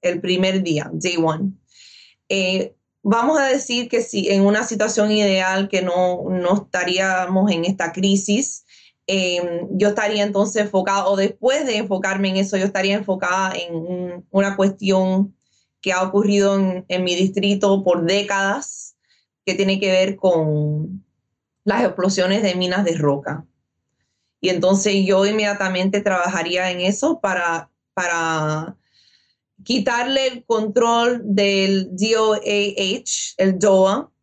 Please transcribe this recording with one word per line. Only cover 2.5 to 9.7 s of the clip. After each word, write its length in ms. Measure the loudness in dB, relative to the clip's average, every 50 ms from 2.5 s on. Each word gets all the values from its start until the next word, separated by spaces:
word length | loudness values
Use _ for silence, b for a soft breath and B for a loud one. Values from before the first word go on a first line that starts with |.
| 0 -2 -2 -4 _ _ _ _ _ _
vamos 380 | _ 0 2 2 2 2 2 2
a 60 | 2
decir 420 | 2 0 0 -2 -2 -4 -4 -2 -2
que 140 | -2 -2
si 280 | -2 -2 -4 -4 -2 0
en 160 | 2 4 4
una 200 | 4 4 2 0
situación 440 | -4 -2 -2 -2 -2 0 0 2 2
ideal 580 | 2 2 2 2 2 2 0 0 0 0 -2 0
que 120 | -2 -2
no, 440 | -2 0 0 2 2 2 0 -2 -4 -4
no 360 | -2 0 2 2 2 0 0
estaríamos 840 | -2 -4 -4 -2 0 0 0 0 0 0 0 0 0 0 2 2 2
en 140 | 2 2 0
esta 300 | -2 -2 -2 -4 -6 -4
crisis, 720 | -2 0 2 2 2 2 0 0 0 0 -2 -6 -12 b b b b b b b _ _ -4
eh, 560 | -2 -2 -2 -2 -2 -2 -4 -4 -6 -6 -8 -6